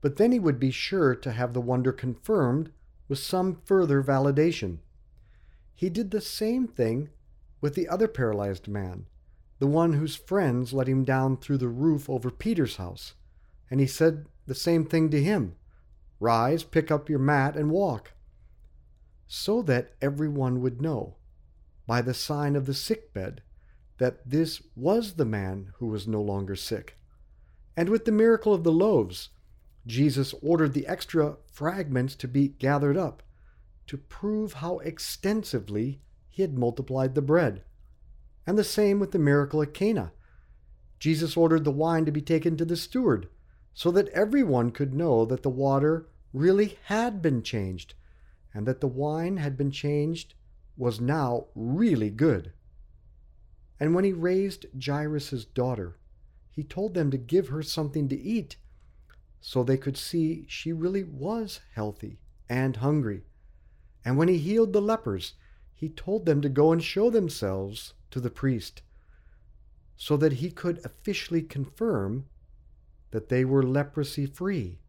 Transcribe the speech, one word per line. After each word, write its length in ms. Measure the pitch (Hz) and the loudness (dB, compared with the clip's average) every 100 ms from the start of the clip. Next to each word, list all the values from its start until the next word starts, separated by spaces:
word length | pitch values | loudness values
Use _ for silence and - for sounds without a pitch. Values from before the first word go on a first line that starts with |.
but 160 | 147 139 | -2 2
then 160 | 220 | 4
he 80 | 247 | 4
would 180 | 170 131 | 2 2
be 140 | 131 | 0
sure 420 | 123 - 196 147 | 0 -4 2 2
to 160 | 123 - | 2 -4
have 220 | 113 123 | -4 -2
the 80 | 120 | -2
wonder 320 | 120 127 127 | -2 0 0
confirmed 800 | 131 127 117 - 214 127 135 160 - - - - | -2 -6 -8 -2 2 2 2 -2 -10 -20 -20 -8
with 140 | 139 | -8
some 400 | - 185 185 160 | -2 0 0 -4
further 380 | - 190 170 139 | 2 4 6 4
validation. 760 | 135 135 139 139 160 165 98 82 - - - - - - - - - | 4 2 4 4 2 2 -6 -8 -14 -20 -20 -20 -20 -20 -20 -20 -20
He 160 | - 185 | -4 -4
did 220 | 175 208 | -2 -2
the 100 | 208 | -4
same 460 | - - 220 247 240 | -6 -4 -2 0 -2
thing 440 | - 113 117 147 - _ - - - | 0 0 0 -4 -12 _ -20 -20 -4
with 160 | 147 143 | -4 -2
the 100 | 170 | -2
other 200 | 180 220 | 0 0
paralyzed 580 | 220 120 107 101 95 - | 0 0 0 -2 -4 -6
man, 400 | 101 95 92 92 - - - - - | -6 -6 -8 -14 -20 -20 -20 -20 -2
the 80 | 139 | 2
one 240 | 151 170 | 4 4
whose 240 | 147 156 - | 2 0 -6
friends 560 | - 196 165 123 123 | -2 2 2 0 0
let 160 | 131 131 | -2 0
him 160 | 131 | 2
down 320 | 131 131 131 131 | 2 2 2 0
through 220 | - 139 | 0 0
the 100 | 127 | 0
roof 420 | 120 156 151 135 | 0 2 2 0
over 180 | 131 120 | -4 -4
Peter's 460 | - 214 202 127 | -4 -2 0 0
house, 400 | - 90 90 - - - - _ - - | -2 -10 -10 -16 -20 -20 -20 _ -20 -4
and 80 | 131 | 0
he 80 | 135 | 0
said 400 | - 160 156 147 - - | 4 2 2 -10 -20 -12
the 80 | |
same 300 | 131 - 170 | -4 2 2
thing 240 | 160 165 160 | 4 2 4
to 120 | 147 | 4
him, 320 | 147 208 101 - - - - - - - | 2 2 -2 -6 -20 -20 -20 -20 -20 -4
"Rise, 460 | 107 113 120 160 | 2 4 4 0
pick 260 | - 160 160 | 0 0 2
up 180 | 151 143 | -2 0
your 120 | 147 | 0
mat, 360 | 135 147 135 151 | 4 4 2 0
and 140 | 151 | 0
walk," 440 | 165 196 113 - - - - - - - - - - - - - | 2 0 -2 -8 -20 -20 -20 -20 -20 -20 -20 -20 -20 -20 -20 -16
so 340 | - - 226 | -10 -2 0
that 320 | 185 123 123 - | 2 0 0 -4
everyone 600 | 135 143 151 143 131 123 | -4 -2 -2 0 0 0
would 220 | 127 120 | -2 -2
know, 360 | 156 135 - - - - - - - - - | -2 -2 -6 -14 -20 -20 -20 -20 -20 -20 -2
by 160 | 120 | -2
the 120 | 120 | 0
sign 420 | 123 - 147 147 143 | -4 -4 -2 0 0
of 100 | 135 | 0
the 80 | |
sickbed, 680 | 139 - 220 - - 95 95 - - - - - - | -4 -2 -4 -4 -10 -8 -10 -18 -20 -20 -20 -20 -2
that 300 | 127 - 123 | -2 -2 -2
this 320 | 143 160 - - | 0 0 -4 -16
was 400 | - 135 220 220 | -6 0 0 0
the 100 | 170 | -2
man 480 | 123 107 95 95 95 - | 0 0 -4 -6 -10 -8
who 100 | 120 | -6
was 220 | 107 101 | -4 -2
no 120 | 107 | -2
longer 360 | 104 98 98 95 | -2 -2 -4 -6
sick. 420 | - 107 - - - - - - - - - | -6 -8 -8 -20 -20 -20 -20 -20 -20 -20 -12
And 140 | - 170 | -2 2
with 160 | 220 | 2
the 80 | 226 | 2
miracle 400 | 214 226 226 220 | 4 6 6 4
of 120 | 196 | 2
the 80 | 165 | 4
loaves, 580 | 160 208 175 98 92 - _ _ - - - 113 | 4 6 4 2 -4 -14 _ _ -20 -20 -20 -6
Jesus 480 | 117 147 131 135 - | 2 2 2 -2 -4
ordered 320 | 143 165 151 | 0 4 4
the 120 | 139 - | 0 -4
extra 520 | 147 - 165 147 147 - | -6 -2 0 0 -2 -18
fragments 640 | - 151 190 160 127 127 - | -6 -4 -4 -2 -2 -2 -4
to 120 | 127 | -2
be 200 | 131 139 | 2 2
gathered 500 | - 135 143 143 147 | 0 0 2 2 2
up 240 | 165 - - - - - - - - | 0 -6 -20 -20 -20 -20 -20 -20 -14
to 100 | 139 | -14
prove 560 | - - 202 214 214 | -14 -8 -4 -2 -4
how 280 | 139 160 185 | -6 -6 -6
extensively 1200 | 151 - - - 190 214 202 127 98 104 120 135 - - - | -6 -8 -10 -4 -2 -2 -2 -6 -4 -4 -4 -6 -14 -20 -18
he 140 | - | -4
had 160 | 190 135 | -2 0
multiplied 560 | 120 117 131 131 131 | 0 -2 -4 -2 0
the 80 | 131 | 0
bread. 420 | 139 165 151 98 - - - - - - - - - | 2 4 4 -2 -14 -20 -20 -20 -20 -20 -20 -16 -2
And 120 | 202 | 0
the 40 | |
same 380 | 208 - 214 202 | 0 2 2 4
with 120 | 196 | 0
the 60 | 196 | 2
miracle 440 | 147 143 143 156 | 4 4 2 0
at 100 | 147 | -2
Cana. 400 | 151 202 208 87 - - - - - - - - - | 0 0 0 -4 -12 -20 -20 -20 -20 -20 -20 -20 -6
Jesus 360 | 151 156 160 | 0 0 0
ordered 300 | - 165 160 | 4 4 6
the 60 | 147 | 2
wine 340 | 139 160 165 | 0 2 2
to 80 | 156 | 2
be 80 | 147 | -2
taken 380 | 151 160 165 160 | 0 2 2 0
to 80 | 165 | -2
the 100 | 170 | -4
steward 540 | - 262 240 113 87 - _ - - | -4 0 2 2 0 -18 _ -20 -20
so 180 | - 170 | -4 2
that 180 | 175 135 | 2 2
everyone 600 | 170 214 277 226 127 120 | 0 2 2 2 2 2
could 220 | 117 143 | 0 -4
know 320 | 131 170 117 | 0 2 4
that 180 | 113 127 | 2 0
the 60 | 143 | -2
water 600 | 127 139 135 147 160 160 - - | 0 2 4 2 0 -4 -20 -14
really 420 | 131 165 196 208 202 | 0 4 4 2 -2
had 380 | - 208 240 208 | -4 0 0 0
been 200 | 165 131 | 0 0
changed 520 | 107 113 95 92 - - - - - - - | -2 -4 -4 -6 -12 -20 -20 -20 -20 -20 -16
and 140 | 104 110 | -6 -4
that 160 | 131 | -2
the 40 | 139 | -4
wine 520 | 127 143 156 170 190 | -2 -4 -2 -4 -2
had 180 | 147 131 | -4 -2
been 140 | 143 | -4
changed 640 | 139 143 147 151 165 - - - - - - | -2 -2 0 0 -4 -10 -20 -20 -20 -20 -4
was 240 | 123 110 | -2 0
now 460 | 120 156 131 120 - | 0 0 0 0 -4
really 560 | - 113 147 226 139 107 | -8 -4 2 4 4 0
good. 420 | 110 156 107 85 - - - - - - - - - - - - - | 2 2 2 -2 -18 -20 -20 -20 -20 -20 -20 -20 -20 -20 -20 -20 -4
And 140 | 151 | 0
when 100 | 170 | 2
he 80 | 196 | 2
raised 540 | 180 170 185 196 - - 131 | 0 0 0 0 -4 -14 -10
Jairus' 640 | 127 143 151 151 143 127 | -4 -4 -2 -4 -6 -10
daughter, 540 | 107 - 123 120 87 87 - - - - - | -8 -4 -2 -2 -8 -12 -20 -20 -20 -20 -16
he 120 | - | -12
told 320 | 143 - 208 | -10 -6 -4
them 160 | 180 147 | 0 0
to 80 | 131 | -2
give 300 | 120 170 156 | 0 0 0
her 140 | 147 | -4
something 460 | 156 - 147 147 139 | -6 -4 -4 -2 -4
to 100 | 135 | -4
eat 380 | 131 226 - - - - - - - - - - | -2 -4 -4 -14 -20 -20 -20 -20 -20 -20 -20 -20
so 220 | - 131 | -6 -2
they 140 | 120 135 | 2 0
could 200 | 135 135 | 0 -6
see 480 | - 165 160 160 - | -6 -2 -2 -2 -8
she 240 | - 160 | -10 -6
really 300 | 165 170 196 | -4 -2 -2
was 580 | 180 139 151 233 214 - - | -6 -8 -6 -4 -6 -10 -14
healthy 460 | - 107 104 107 104 - - - | -6 -6 -6 -14 -16 -20 -20 -6
and 280 | 123 131 113 | -2 -2 0
hungry. 460 | 131 151 117 98 - - - - - - - - | 0 0 -2 -6 -12 -20 -20 -20 -20 -20 -20 -10
And 120 | - 131 | -2 2
when 120 | 170 | 4
he 100 | 180 | 2
healed 340 | 151 220 226 | 2 2 4
the 100 | 202 | 2
lepers, 520 | 208 220 220 95 - - - - - | 2 -2 -2 -6 -6 -16 -20 -20 -20
he 140 | - 156 | -10 -10
told 380 | 156 - 208 170 | -8 -4 -2 2
them 140 | 147 | 2
to 60 | 143 | 2
go 220 | 135 147 | 4 6
and 120 | 165 | 4
show 280 | - - 226 | 0 0 2
themselves 840 | 226 175 - 101 95 98 107 - - - | 2 0 -2 -4 -2 -6 -10 -16 -20 -12
to 100 | 131 | -6
the 100 | 120 | -6
priest 520 | - 135 120 - - - - _ - - - - - - - - - | -2 -2 -2 -4 -18 -20 -20 _ -20 -20 -20 -20 -20 -20 -20 -20 -18
so 200 | - 147 | -2 2
that 180 | 156 | 2
he 160 | 131 170 | 2 -6
could 340 | - 175 170 | -6 -6 -6
officially 580 | - - - 196 - 170 | -8 -12 -6 -6 -2 -4
confirm 840 | 160 139 135 - 226 156 98 120 135 - - - - - - - - | -4 -8 -8 -4 -2 0 -2 -4 -8 -18 -20 -20 -20 -20 -20 -20 -8
that 180 | 110 - | -8 -2
they 160 | 127 | 0
were 180 | 131 139 | 2 2
leprosy 640 | 131 135 143 - 139 - 139 | 2 0 -2 -4 -6 -4 -6
free. 520 | - 185 190 95 87 | -4 -4 -4 -6 -10